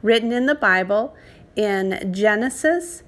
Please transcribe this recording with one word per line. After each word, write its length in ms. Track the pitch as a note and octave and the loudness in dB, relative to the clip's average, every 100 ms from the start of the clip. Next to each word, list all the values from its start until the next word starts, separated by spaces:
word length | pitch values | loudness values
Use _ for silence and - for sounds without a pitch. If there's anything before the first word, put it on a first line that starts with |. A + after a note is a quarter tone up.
written 300 | G#3 A3+ A3+ | 4 2 2
in 140 | A#3+ C4 | 0 0
the 80 | |
Bible 600 | D4 G#3 F#3 F#3 G#3 B3 - - - - - | 2 2 2 2 0 -2 -10 -20 -20 -12 -4
in 540 | G#3+ G3 F#3+ F#3+ G3 | -2 0 -2 -4 -6
Genesis 880 | F#3 G#3 G#3 B3 - D#4 F4 F4 - | 0 2 2 -2 -2 0 0 -4 -14